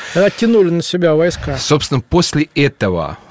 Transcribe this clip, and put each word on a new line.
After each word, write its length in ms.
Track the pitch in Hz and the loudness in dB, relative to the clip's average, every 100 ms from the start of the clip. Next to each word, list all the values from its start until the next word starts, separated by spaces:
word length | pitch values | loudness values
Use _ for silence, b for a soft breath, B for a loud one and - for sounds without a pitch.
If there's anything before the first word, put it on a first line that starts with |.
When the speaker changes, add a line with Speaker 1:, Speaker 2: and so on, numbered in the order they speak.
| B | B
Speaker 1:
оттянули 580 | 170 202 - 233 220 180 | 0 0 2 2 4 2
на 100 | 170 | 0
себя 340 | - 180 165 156 | -2 0 2 2
войска. 420 | 175 - - 135 | 0 -2 -8 -6
Speaker 2:
Собственно, 440 | - 151 - 135 | -2 -2 0 -4
после 480 | - 175 - 147 151 | 0 0 0 -2 -2
этого 640 | 143 139 - 101 87 73 - - | 0 -2 0 -2 -2 -4 -10 -18